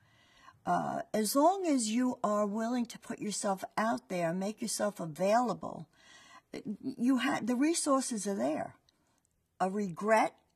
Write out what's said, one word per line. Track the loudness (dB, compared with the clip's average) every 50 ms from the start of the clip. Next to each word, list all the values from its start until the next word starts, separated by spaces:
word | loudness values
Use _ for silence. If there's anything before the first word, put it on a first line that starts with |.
| _ _ _ _ _ _ _ _ -20 -20 -20 _ -4
Uh, | -2 0 0 0 -2 -4 -6 -4 -2 -2
as | 0 0 2 4
long | 4 6 6 4 4 2
as | 2 2 2 2 0
you | 2 2 2 2 0 0 0
are | 0 2 2 0
willing | 0 0 -2 -2 -2 -2 -2 -2
to | -4 -6 -12
put | -12 -12 -10 -8
yourself | -6 -6 -4 -2 -2 -2 -2 -2 -4 -6 _
out | -2 0 0 0 -2 -4 -6
there, | -4 -2 0 0 0
make | -2 -4 -4 -6 -6 -6
yourself | -6 -4 -2 -2 -2 -4 -4
available, | -8 -8 -4 -2 0 2 4 4 2 0 -2 -4 -8 -10 -10 -10 -14 -16 _ _ _ -20 -20 -20 -20 -20 -20 -20 -18 _ -14 -12 -10 -10 -10 -8
you | -8 -10 -6 0 2 2 4 4
ha-, | 2 0 0 -2 -2
the | -2 0
resources | 2 2 2 2 2 2 2 2 2 2 0 -4 -4 -4
are | -4 -2
there. | -2 -2 -2 -2 -2 -4 -8 -10 _ _ _ _ _ _ _ _ _ _ _ _ _ _ _ _ -2
A | -2 -2
regret | 0 -2 -4 -4 -4 -4 2 4 4 6 4 2 -2 _ _ _ _